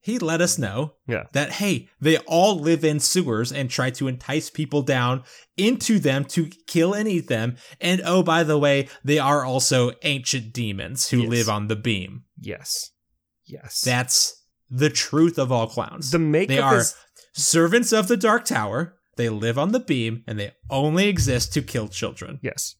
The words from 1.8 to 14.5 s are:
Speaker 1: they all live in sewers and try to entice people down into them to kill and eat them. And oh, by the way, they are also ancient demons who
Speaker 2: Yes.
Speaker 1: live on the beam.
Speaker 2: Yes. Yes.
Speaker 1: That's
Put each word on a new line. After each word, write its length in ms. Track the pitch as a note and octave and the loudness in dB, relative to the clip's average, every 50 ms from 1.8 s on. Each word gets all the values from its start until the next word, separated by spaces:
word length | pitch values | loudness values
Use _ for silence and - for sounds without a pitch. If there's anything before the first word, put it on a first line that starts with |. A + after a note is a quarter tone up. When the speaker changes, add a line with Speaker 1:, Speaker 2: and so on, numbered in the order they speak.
| - _ _ _ | -4 _ _ _
Speaker 1:
they 160 | C3 D#3 D#3+ - | 2 2 2 2
all 380 | - - E3 E3+ F#3 G#3+ G3+ E3 | 0 0 4 4 4 4 4 2
live 240 | D3 D#3+ E3 D3+ | 2 2 2 4
in 160 | E3 D#3 D3+ D3 | 2 0 2 2
sewers 540 | - - - F3+ F3+ C#3 A2 G#2+ A#2+ B2 | 0 0 0 0 0 0 -2 -2 -2 -4
and 160 | C3+ C#3+ C3+ B2+ | -4 -6 -6 -4
try 220 | - - B2+ C3 | -2 -2 -2 -2
to 180 | B2+ - C#3+ C3 | -2 -4 -4 -4
entice 400 | B2+ B2+ - - C#3 D#3 D3+ - | -4 -6 -8 -4 -4 -4 -4 -6
people 320 | _ - D3+ - C#3+ D3 | _ -6 -6 -2 -2 -2
down 420 | C3 C#3 C#3 B2+ B2 B2 B2+ C3 B2+ - - - - _ _ - | 0 2 0 2 2 0 -2 -4 -6 -14 -20 -20 -20 _ _ 0
into 400 | F#3+ A3+ B3+ A3 - - A3+ G3 | 0 2 2 0 0 2 2 2
them 260 | C#3+ C#3+ C3 C#3 C#3 | 2 2 0 0 -2
to 220 | - - F3+ E3 D3 - _ _ | -2 -2 -2 -2 -2 -8 _ _
kill 280 | - - E3+ D#3+ F3+ G3+ | -2 0 2 2 2 0
and 120 | G#3 G#3+ | -2 -2
eat 220 | A3 F#3+ E3+ - - | 0 -2 -2 -2 -2
them. 280 | B2+ A2 A2+ A#2+ B2 - - - - _ | -2 -2 -2 -4 -4 -8 -16 -20 -14 _
And 220 | - F3 F#3 F#3 F#3+ | -2 0 0 0 0
oh, 160 | E3+ F3 F#3 | 2 2 2
by 200 | E3+ E3+ D#3+ E3+ | 4 4 2 2
the 140 | E3+ D3+ D3+ | 2 2 2
way, 320 | D3 C#3+ C#3+ C#3 C#3 C3 - - - - | 2 4 4 2 2 0 -4 -10 -8 -2
they 140 | C3+ D3 D3+ | 0 2 2
are 260 | C3+ C#3 D3 D3 B2+ | 4 2 2 2 0
also 480 | C3 B2+ C3 - - C3+ B2+ B2 B2 B2 _ - | 0 -2 0 2 2 4 4 2 2 -2 _ -4
ancient 500 | D3 C#3+ C3+ B2+ - - C3 G#2+ A2 - | -4 -4 -2 -4 -4 -4 -4 -6 -8 -6
demons 560 | B2 A#2 G#2+ G2+ G2 - F2 C3+ B2 - - | -4 -4 -4 -4 -6 -8 -8 -4 -4 -2 2
who 80 | - B2 | 2 2
Speaker 2:
Yes. 60 | A#2 A2+ | 2 2
Speaker 1:
live 200 | A#2+ A#2+ A2+ A2 | 2 0 2 0
on 160 | G#2 G#2 G#2 G#2 | 0 -2 -2 -4
the 80 | A2 | -4
beam. 480 | G2 - A#2+ A2 F#2+ F#2 - - - _ _ _ - | -2 -2 -2 -2 -2 -4 -8 -12 -16 _ _ _ -16
Speaker 2:
Yes. 500 | - - A2 - C#3 - - - - - _ _ _ _ _ _ _ _ _ _ _ | -12 -12 -12 -12 -8 -8 -8 -8 -8 -12 _ _ _ _ _ _ _ _ _ _ _
Yes. 380 | - - - - - - - | -20 -20 -20 -18 -8 -6 -2
Speaker 1:
That's 600 | - B2+ B2 B2 B2 B2 - - - - - _ _ _ | 0 0 0 0 0 2 2 2 2 0 -2 _ _ _